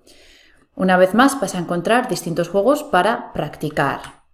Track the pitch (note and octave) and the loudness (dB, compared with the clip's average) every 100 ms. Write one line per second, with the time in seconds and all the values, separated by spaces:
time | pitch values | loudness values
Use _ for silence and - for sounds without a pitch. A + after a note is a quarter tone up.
0 | _ - - - _ _ _ - F#3+ F#3 | _ -20 -20 -20 _ _ _ -4 2 4
1 | F#3 G#3+ C#4 C#4 F#3 F#3 E3 F3 F#3 A#3 | 4 6 2 2 -4 -6 -4 -4 0 0
2 | B3 F3+ - E3 E3+ G3 G#3 D4 - F3+ | 0 -4 -4 -4 -2 2 2 0 0 2
3 | F#3+ A#3+ - - D3+ - D#3 D#3 C3+ B2+ | 2 -2 -6 -8 -8 -6 -4 -2 -2 -2
4 | - - _ | -10 -20 _